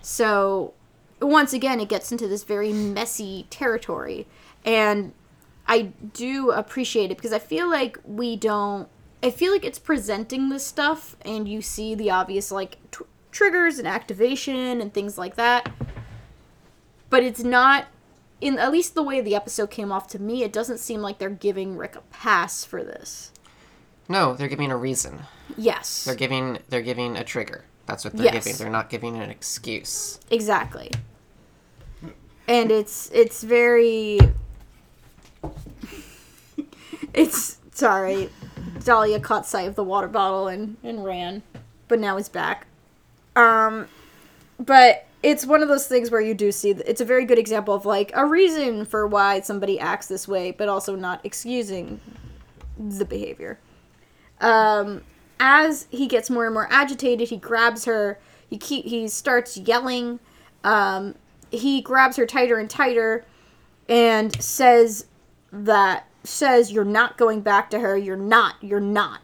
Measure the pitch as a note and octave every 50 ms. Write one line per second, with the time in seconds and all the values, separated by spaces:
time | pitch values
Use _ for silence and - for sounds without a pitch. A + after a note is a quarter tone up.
0 | - - - - A#3 G#3+ G#3 G3+ G3 G3 G3 F#3+ D#3 - - _ _ _ _ _
1 | _ _ _ _ - C#4+ D4+ D#4 C#4+ C4+ C4 B3 B3 C4+ B3+ A#3 G#3 G3+ G#3+ F#3
2 | - - A#3 A#3 A#3 G3 G3 G3+ - - G#3 G3+ G#3 G#3+ G#3+ G#3+ G#3 G3+ G3+ G#3
3 | A#3 A#3 - - G#3+ F#3+ G3 F#3 - _ - - C#4 B3 A3+ A3 - - F3 C#3
4 | C3+ - - - - _ _ - - - _ _ _ A3 A3+ A3 G#3+ G#3 G#3 G#3
5 | G3 E3+ - _ _ _ _ _ _ _ _ - _ - A#3 A#3 A3 F#3+ - _
6 | - G#3 _ - A#3+ B3+ C4+ C4+ C4+ A#3+ - G#3+ G#3+ - - C4 B3 - - A3+
7 | G3+ F#3 - - - A3+ A3 G#3+ - - D#4 D#4+ F4 F4 E4 C#4+ - A3 - -
8 | - - G#3 G#3+ B3 A#3+ A3+ G3+ - A3 G#3 G#3 G3+ G3+ G3+ G3 - - _ _
9 | _ - _ _ - B3+ B3 - F4 F#4 G4+ G4 - - - - _ - D#4 C4
10 | G3 G3+ G#3 G3 A3 - B3+ C4 C4+ C4+ C4+ C4+ C4+ - - - C#4+ D4 D#4+ D#4
11 | - - - _ - - A3 G#3+ G#3+ G3+ G#3 A3 - - - - G#3+ A3 A3 G#3
12 | G#3+ G3+ F#3 F#3 F#3 F#3 G3 G3 G3 - G3 G3 F#3+ F#3 - _ _ - - -
13 | - _ _ _ _ _ - - G4+ G4 E4 F4+ F4 E4 C#4 C#4 A3+ E3 F#3+ A3+
14 | - - G3+ F#3+ A3+ B3 C#4 C4+ - C#4+ C4 B3+ B3+ B3+ B3 A#3+ G#3+ G#3 - G#3
15 | G3+ G#3 G3+ - - - - - A#3 A#3+ B3 A#3+ A#3+ - - - - - - -
16 | - - - - - - - _ _ _ _ _ _ _ _ _ _ _ _ _
17 | _ - C4 B3+ B3 B3+ G#3+ A#3 A#3+ B3 B3+ B3 B3+ C4+ C#4 C#4 - - - _
18 | _ _ _ _ _ _ _ _ - C#4+ C4+ D#3+ G#3+ C4+ D4+ F4 F4 - _ D#4+
19 | D4+ C#4 C4+ C4+ A3+ G#3 G3+ G#3 G3+ A3+ - - G#3 G#3 - - G#3 G3+ G3 A3+
20 | - - - F#3+ G3+ G#3+ A#3 B3+ A#3+ G3+ G#3 G#3+ A#3 B3+ B3 A3+ - - A#3 G#3+
21 | G#3 G3 G3+ _ F#3+ G3 G3+ F#3 - G3+ F#3+ G3 F#3+ F#3+ F#3+ - - - - -
22 | _ _ - - - A#3 G3+ F3 E3+ F3+ - - - - - F3 - - - -
23 | - - - - - - _ - _ - _ _ _ _ _ _ _ _ _ _
24 | _ - F#3 G3 E3+ C3 B2+ C3 C#3+ C3+ C#3+ D3+ D3 C3+ C3 A#2+ B2 C3+ B2+ B2
25 | - C3 C#3 - C#3+ - - - - - - - A3 A3+ - - - - - -
26 | - C3+ B2+ A2 C3+ B2 C3+ C3 C3 B2+ A#2+ - - - C3 B2 A2+ B2 A#2+ A#2+
27 | B2 A#2+ A#2 - B2 - - B2 - - - - - _ _ _ _ - G#2 -
28 | - G#2 - A3 A#2+ - - A2+ - A2 - - A2 A2 A2 A2 A2 - - A2+
29 | A#2 A#2 A#2 A2+ G#2 G2+ A2+ - - - - - - A#2 A2 - - - - -
30 | - - - - - - A#3 A#3 G#3+ G#3 G#3 - - - - - - - - -
31 | - - - _ _ _ _ _ _ _ _ _ _ _ _ - - - - -
32 | D#3 - - - - - _ _ _ - A#3+ A#3+ A3+ A3 A3 G#3+ G#3 - - -
33 | - - - A#3 A#3 A3+ - - A3+ A3 A#3+ A#3+ A#3+ A#3+ A#3+ A#3 A#3 A#3 A3+ A3
34 | A3 G#3+ G#3 G3+ F#3+ - - - - - - - - - _ _ _ _ _ _
35 | - - _ - _ - _ _ - - - - - - - - - - - -
36 | - - - - - - _ _ _ _ _ - D4 - - - - - - -
37 | - - - - D#4+ - - - - - - _ _ - - - - A3 G3 -
38 | F#3+ F#3 G3 G3 F#3+ - - - - - - - F3 F3 E3+ - - B3 A#3 A3
39 | G#3+ G#3+ G#3+ G#3 - - G#3+ - G#3+ - - G3 F3+ G3 G3 - G3+ F#3 F#3+ G3+
40 | G3 E3+ G#3 A3 G3 F#3+ F#3+ F#3+ F#3+ F#3+ F#3 G3 G#3+ G#3 G#3+ - - A#3 A#3 G#3+
41 | G3 F#3+ F#3 F3 F3 F3 G3 G#3 - _ - - - - _ _ _ - A#3+ A3+
42 | G#3+ G3+ F#3+ G3 G3+ - - - E3 D#3+ - - - _ _ _ _ _ _ _
43 | _ _ _ _ _ _ _ A#3+ A#3 A3+ A3+ A3 A3 A3 A3 A3 - - - -
44 | - - - - - _ _ _ - _ _ - B3 - C4+ C4 B3+ A#3+ - -
45 | - _ _ _ - D4 D4 - - B3+ D4+ D4+ D4+ C#4+ C#4+ C#4 C#4 - B3+ B3
46 | A#3 A#3 A#3 A3 G#3+ A3 A3 G3 G#3 G3+ G3 - - G3+ G3 F#3 - - A3+ -
47 | B3 G#3+ B3+ B3+ B3+ A#3 B3 A#3 A3 G#3+ A3 G#3 G3+ G#3 G3+ G3 G3+ G3+ G#3 G3
48 | G#3 G3+ - - C#4 D4 D#4 F4 F#4+ F4 D#4+ D#4 C#4 B3 A3+ G#3 G#3+ - - G#3+
49 | G#3 G#3 G#3 G3+ G3 G3 G3+ F#3+ G3 - G#3 G3 G3 G3 G3 - - F3 G#3 G3+
50 | - - F#3+ F#3 - G3 G3 F#3 F3+ F#3 F3+ - G#3+ G#3 G3 G3 - G#3 G3 F#3+
51 | F#3 F3+ F3+ - - G3+ - - - A#3 B3 B3 A3+ G3+ F#3+ F3+ E3+ E3+ G3+ G#3+
52 | - - - - - - - - - _ _ - - - - - G#3+ G#3 G3+ G3
53 | G3+ - - G3 G#3 - - - D#2+ - - _ _ _ _ _ _ _ _ _
54 | _ _ _ _ _ _ _ _ - A#3 A3+ A3 A3 G#3+ G#3+ G#3 G3+ G#3 G3+ -
55 | - - _ _ _ _ _ - B3+ C4+ C#4 D4+ D#4 D#4+ D4+ C4+ - _ - B3+
56 | C#4 A#3+ B3+ A3+ A3 - B3+ A#3 A#3 A3+ A3 G#3+ G#3+ - B3 C4+ C#4+ C4 C#4 -
57 | C#4 B3+ A#3+ A3 A#3 A#3 A#3 F#3+ - - A#3 A3+ A#3 A#3 A3 A3 - B3 A3+ G#3+
58 | G#3 G3+ G3+ - _ _ - _ _ _ - G#3 - - C#4+ C4 - A3 A#3+ A#3
59 | A3 G#3+ - - - C#4 B3+ A#3+ A#3+ - - G3 F#3+ G#3+ A3+ B3 C4 B3+ B3 B3
60 | A#3+ A#3+ A#3+ A#3 _ _ _ - _ _ _ _ - G3+ G#3+ G#3 G3+ G3 F#3+ F#3+
61 | G3 G3+ - - _ _ _ _ - _ - A#3 A3+ C#4 C#4 C4+ - - B3+ C4+
62 | C4 C4 B3 C#4+ A#3 A3+ - C#4 B3 B3 A#3+ A3 G#3+ A3 - - C#4 B3+ B3 A#3
63 | A3+ A3 A3 A#3 - _ _ _ _ _ _ _ _ _ _ _ _ - A#3 A#3+
64 | A#3 A#3 A3+ G#3+ A3 A3 - - - - - - C4 B3 A#3+ A#3 A#3 A3+ G#3+ -
65 | - _ _ _ _ _ _ _ _ _ - G#3 G#3 G#3+ G#3+ G3+ G3 F#3+ F3+ -
66 | - _ _ _ - - - - D4 C4+ B3+ A#3+ A#3+ G3 G#3 A3 G3+ G3+ G#3 A3
67 | A#3+ A#3 - - A#3+ A3+ A3 G#3+ G3+ G#3 G3+ G3+ G3 - G#3+ A3 A#3+ G3 G3 G3
68 | G3+ F#3+ F#3+ F#3+ G3 G#3 A3+ A#3 G#3+ E3+ - - - G3 G3+ G3+ G3+ G3+ G#3 G#3
69 | G3+ D3 G#2 -